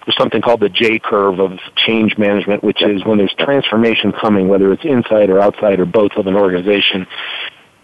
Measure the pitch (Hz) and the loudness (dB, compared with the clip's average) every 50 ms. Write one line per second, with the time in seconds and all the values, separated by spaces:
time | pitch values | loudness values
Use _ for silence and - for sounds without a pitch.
0 | - - - - 131 113 - 110 101 123 117 110 104 95 90 - 120 110 110 107 | -8 -4 -2 -2 -2 0 -2 -2 0 0 2 2 2 0 0 0 0 0 0 -2
1 | - - 113 101 98 98 92 90 98 92 92 90 - - - - - - 113 113 | -2 -2 0 2 2 2 2 0 0 -2 -2 -8 -16 -8 -6 -4 -2 0 0 2
2 | 110 104 - 107 104 101 101 101 87 98 104 101 - 107 - - 82 107 104 95 | 0 0 0 0 0 2 0 0 0 -2 -2 0 0 -2 -2 0 0 0 -2 -2
3 | 95 110 107 104 98 92 - - 82 139 139 139 - - 104 110 117 117 110 98 | 0 0 0 0 0 -2 -2 -4 -2 0 0 0 0 0 0 0 2 2 0 0
4 | 107 101 - - - 107 104 98 92 92 101 95 98 98 95 - - 156 135 120 | -2 -2 -2 -2 0 0 2 2 2 2 2 2 2 2 2 0 -2 -2 0 0
5 | - - 110 107 104 98 92 98 101 104 - - 107 104 98 90 90 87 87 113 | 0 2 2 2 4 4 4 2 2 2 0 0 0 0 2 2 0 0 2 0
6 | 104 98 - 107 98 95 95 101 101 92 90 90 87 104 101 101 95 - - 95 | 0 0 0 -2 -2 0 2 2 2 2 0 -2 0 0 0 0 0 -2 -2 -4
7 | 92 - - - - - - - - - - - - _ _ _ | -6 -10 -12 -14 -14 -12 -12 -12 -12 -14 -16 -18 -20 _ _ _